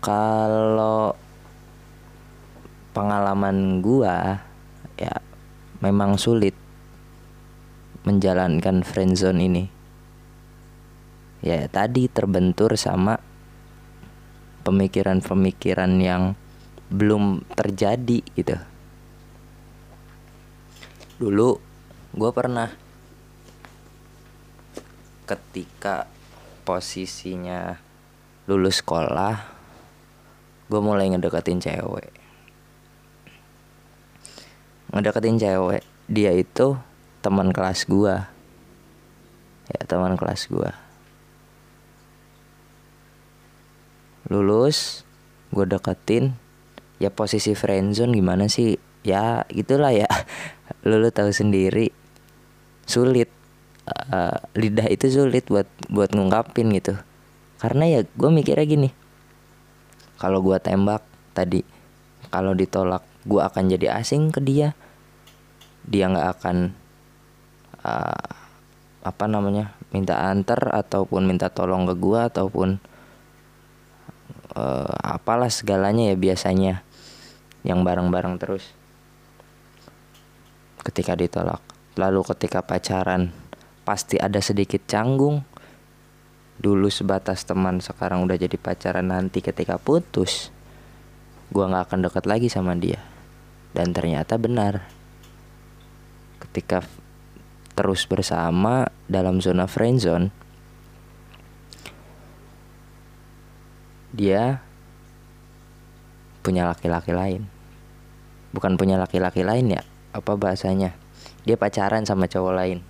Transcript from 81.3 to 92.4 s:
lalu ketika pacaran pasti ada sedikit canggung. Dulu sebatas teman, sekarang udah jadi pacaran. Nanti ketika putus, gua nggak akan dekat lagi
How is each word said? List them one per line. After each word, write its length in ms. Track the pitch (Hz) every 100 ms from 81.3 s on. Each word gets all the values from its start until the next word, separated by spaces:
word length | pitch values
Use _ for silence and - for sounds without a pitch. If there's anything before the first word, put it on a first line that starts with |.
| - 87 - - - _ -
lalu 260 | 95 95 92
ketika 320 | 92 85 95
pacaran 680 | - 92 - 92 95 92 87 87 - - - -
pasti 320 | - 101 - -
ada 240 | 101 101
sedikit 400 | - 101 98 98 -
canggung. 560 | 104 117 135 143 147 139 - - - - - - - - - _ -
Dulu 320 | 104 98 101
sebatas 560 | - 98 95 - 95
teman, 400 | - 90 92 90
sekarang 400 | - - 92 92
udah 160 | 92 92
jadi 160 | 90 -
pacaran. 560 | - 92 92 92 90
Nanti 320 | 92 92 92
ketika 320 | - - 87 90
putus, 720 | - 156 170 - 92 - - - - - - - - - - - -
gua 160 | 101 92
nggak 160 | 92 90
akan 80 | 92 90
dekat 160 | 95
lagi 240 | 101 110